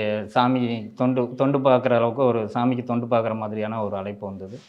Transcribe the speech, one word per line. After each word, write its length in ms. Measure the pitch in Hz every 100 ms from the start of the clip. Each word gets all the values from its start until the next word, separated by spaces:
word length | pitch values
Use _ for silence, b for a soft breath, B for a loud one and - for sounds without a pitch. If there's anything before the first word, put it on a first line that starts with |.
| 107 107 104
சாமி 680 | 131 123 131 120 117 107 -
தொண்டு, 380 | 127 127 123 123
தொண்டு 220 | 139 139
பார்க்குற 340 | 135 123 123
அளவுக்கு 320 | 117 117 120
ஒரு 260 | 131 117 104
சாமிக்கு 300 | 120 123 123
தொண்டு 220 | 123 120 117
பார்க்குற 300 | 120 113 110
மாதிரியான 480 | 107 107 107 113
ஒரு 120 | 104 98
அழைப்பு 320 | 98 101 101
வந்தது. 320 | 98 95 127